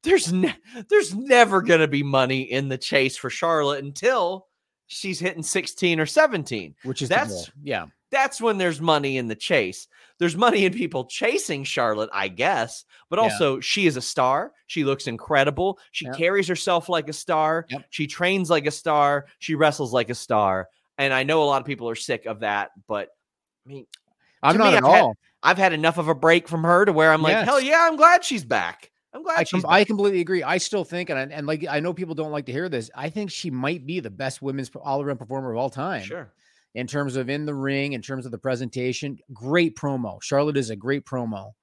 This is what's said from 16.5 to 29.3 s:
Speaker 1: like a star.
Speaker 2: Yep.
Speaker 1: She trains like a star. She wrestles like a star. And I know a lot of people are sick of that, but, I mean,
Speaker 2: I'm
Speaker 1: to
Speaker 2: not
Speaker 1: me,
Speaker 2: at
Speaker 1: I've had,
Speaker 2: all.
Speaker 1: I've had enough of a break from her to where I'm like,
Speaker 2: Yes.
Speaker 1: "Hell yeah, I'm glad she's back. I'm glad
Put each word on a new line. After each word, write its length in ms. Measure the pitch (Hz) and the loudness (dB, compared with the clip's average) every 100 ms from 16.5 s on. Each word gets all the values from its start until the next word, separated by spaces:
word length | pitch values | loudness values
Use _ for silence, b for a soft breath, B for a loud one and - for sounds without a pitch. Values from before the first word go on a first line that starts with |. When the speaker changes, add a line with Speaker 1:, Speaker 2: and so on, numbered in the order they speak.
| 175 196 175 165 | -2 0 0 0
Speaker 1:
like 180 | 170 147 | -4 -4
a 40 | |
star. 520 | 151 - 160 156 160 165 | -10 -2 0 0 -2 -6
Speaker 2:
Yep. 160 | 135 - | -14 -12
Speaker 1:
She 160 | - 147 | -8 -6
trains 420 | - 175 190 170 | -2 0 0 2
like 160 | 165 143 | 2 2
a 60 | |
star. 540 | 147 165 151 143 143 143 b | -4 0 2 2 0 -4 b
She 160 | - 151 | -6 2
wrestles 380 | 156 147 127 | 2 2 -2
like 160 | 123 113 | 0 -2
a 60 | 120 | -6
star. 520 | - 110 101 95 92 _ _ - | -2 2 2 0 -4 _ _ -4
And 160 | 139 | 0
I 100 | 131 | 0
know 200 | 135 160 | 2 2
a 20 | 147 | 2
lot 160 | 135 | 0
of 40 | 127 | -2
people 240 | 123 117 | -8 -6
are 60 | 113 | -8
sick 300 | - 117 113 | -6 -6 -6
of 160 | 107 | -6
that, 300 | 110 101 98 - _ | -2 -2 -4 -12 _
but, 220 | 104 95 _ _ _ _ _ 131 | -8 -8 _ _ _ _ _ -20
I 40 | |
mean, 180 | 139 117 - _ _ _ _ | -20 -20 -20 _ _ _ _
Speaker 2:
I'm 100 | 139 | 2
Speaker 1:
to 60 | 185 | 6
Speaker 2:
not 120 | 208 | 6
Speaker 1:
me, 60 | 143 | 6
Speaker 2:
at 60 | |
Speaker 1:
I've 80 | 131 | 8
had, 100 | 180 | 8
Speaker 2:
all. 160 | 143 107 _ _ | 6 -2 _ _
Speaker 1:
I've 160 | 147 185 | 2 4
had 160 | 190 | 2
enough 240 | 156 165 165 | 4 0 0
of 100 | 156 | -2
a 40 | 143 | 2
break 320 | 160 170 170 | 4 4 2
from 160 | 165 | -2
her 220 | 165 175 202 | 4 4 6
to 80 | |
where 180 | 156 160 | 6 6
I'm 100 | 156 | 6
like, 80 | 160 | 4
Speaker 2:
Yes. 140 | 214 220 | 2 2
Speaker 1:
"Hell 140 | 277 | 2
yeah, 260 | 262 330 339 | 4 4 4
I'm 60 | 311 | 6
glad 280 | 330 349 | 6 6
she's 200 | 349 233 120 | 2 -6 -2
back. 460 | 117 87 - - _ _ | -2 -2 -8 -20 _ _
I'm 120 | 240 | -12
glad 160 | 220 | -2